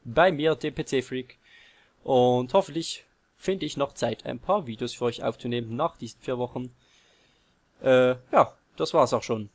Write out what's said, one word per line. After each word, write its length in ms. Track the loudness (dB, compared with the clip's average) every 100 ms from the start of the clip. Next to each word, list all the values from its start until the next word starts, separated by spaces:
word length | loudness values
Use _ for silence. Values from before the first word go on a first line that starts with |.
bei 260 | -2 4 4
mir, 240 | 4 0 0
dem 180 | -4
P-C-Freak. 640 | -6 -4 -2 -2 -8 -10 -16 _ -20 -20 _ _ _
Und 500 | 0 4 6 4 2
hoffentlich 520 | 0 0 -6 -8 -10 _ _ _ _
finde 280 | -4 -4
ich 120 | -4 -4
noch 180 | -4
Zeit, 320 | -2 -4 -4 -8
ein 140 | -10
paar 260 | -2 -2 -2
Videos 260 | -8 -8
für 140 | -4 -4
euch 160 | -2
aufzunehmen 540 | -6 -6 -6 -6 -6 -4
nach 200 | -4 -4
diesen 240 | -16 -12
vier 180 | -6 -4
Wochen. 360 | -4 -6 -12 _ _ _ _ _ _ _ _ _ _ _
Äh, 340 | 4 6 6 2 _
ja, 220 | 2 2 _ _ -6
das 160 | 0
war's 220 | 2 4
auch 80 | 2
schon. 260 | -2 -6 -6